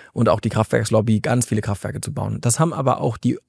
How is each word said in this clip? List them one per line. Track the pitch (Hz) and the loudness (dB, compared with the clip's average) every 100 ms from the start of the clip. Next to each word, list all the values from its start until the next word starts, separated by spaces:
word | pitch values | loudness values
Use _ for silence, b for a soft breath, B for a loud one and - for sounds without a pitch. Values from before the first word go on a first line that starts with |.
| B | B
und | - 110 | 0 2
auch | 104 | 2
die | 110 | 0
Kraftwerkslobby, | 113 - 120 107 107 110 107 | 0 2 0 2 2 2 2
ganz | - 123 - | 2 0 0
viele | 107 | -2
Kraftwerke | 107 101 104 - | -2 -4 -6 -8
zu | 104 | -8
bauen. | 107 104 107 | -6 -6 -2
Das | 120 135 | 0 2
haben | 165 | 0
aber | - 131 - | 0 0 0
auch | 139 - | -2 -2
die | 120 - | -2 -2